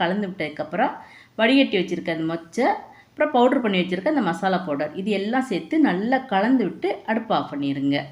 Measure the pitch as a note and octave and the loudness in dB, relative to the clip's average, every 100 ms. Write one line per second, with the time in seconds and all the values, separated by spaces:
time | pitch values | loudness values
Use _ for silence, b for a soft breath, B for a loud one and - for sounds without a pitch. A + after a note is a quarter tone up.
0 | F3 G3+ G3 F#3 D3+ D3 D3+ F3 C4+ - | -2 -2 -4 -6 -8 -8 -6 -2 -2 -4
1 | B B B - A3+ C4+ C4 G3 F3 E3+ | B B B 0 4 4 4 2 0 -4
2 | - D#3+ D#3+ E3 - - E4 - - B | -4 -4 -2 -4 -6 -2 0 0 -8 B
3 | B - D4+ B3+ B3 C4+ A3+ F#3+ F3 F3+ | B -2 0 4 4 4 2 0 0 -2
4 | F#3+ D4+ F#3 F3 F#3+ F#3 D#3 C#3+ D3+ F3 | 0 0 0 0 0 0 -2 -4 -4 -4
5 | F#3+ G#3 G3+ B3+ B3+ F3+ - D#4 C4 F3+ | -2 -2 0 -2 -2 -4 0 2 4 2
6 | A3 C4 B3+ F#3+ A3 C4 F#3 - F#4 - | 0 0 0 0 4 4 2 -2 -4 -4
7 | - A3+ - E3+ C#3 C#3+ C#3 C#3 C#3 C#3+ | -4 -4 0 -2 -2 -4 -2 0 0 0
8 | C#3+ | -4